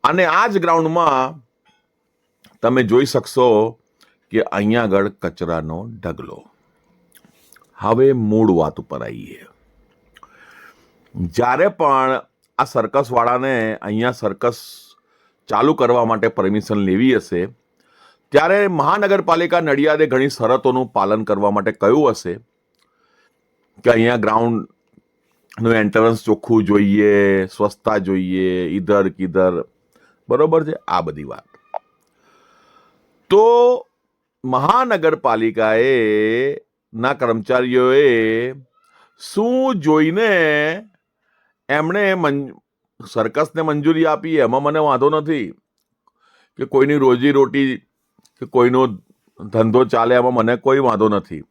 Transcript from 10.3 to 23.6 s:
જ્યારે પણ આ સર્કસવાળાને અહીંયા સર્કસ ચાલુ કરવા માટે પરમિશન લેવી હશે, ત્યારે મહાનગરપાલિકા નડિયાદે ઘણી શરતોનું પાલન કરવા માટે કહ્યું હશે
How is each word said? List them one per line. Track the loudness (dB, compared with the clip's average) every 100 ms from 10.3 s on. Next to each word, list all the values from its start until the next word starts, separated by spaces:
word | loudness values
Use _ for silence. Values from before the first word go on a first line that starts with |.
| _ -20 -20 -20 _ _ _ _ -10
જ્યારે | -6 -2 0 2 0
પણ | 2 0 2 0 -2 -6 _ _ -6
આ |
સર્કસવાળાને | -2 -2 -2 -2 0 0 0 0 -2 -2 -4 -6
અહીંયા | -6 -2 -2
સર્કસ | -2 -6 -2 -4 -4 -18 -20 -20 _ _ _ _ _ _
ચાલુ | 0 0
કરવા | 2 0 2 0
માટે | 0 -2
પરમિશન | 0 -2 -2 -2 -2
લેવી | 0 2 2 0
હશે, | -2 -6 -6 -10 _ _ _ _ _ _ _
ત્યારે | 0 2 0 0
મહાનગરપાલિકા | -2 -2 0 0 0 0 -2 0 -2
નડિયાદે | 0 0 0 2 0
ઘણી | 0 -2
શરતોનું | -2 0 0 0 -2 -2
પાલન | -2 -2 -2
કરવા | -2 -2 0
માટે | 0 -4
કહ્યું | -2 2 4 2
હશે | -2 -8 -12 _ _ _ _ _ _ _ _ _ _ _ _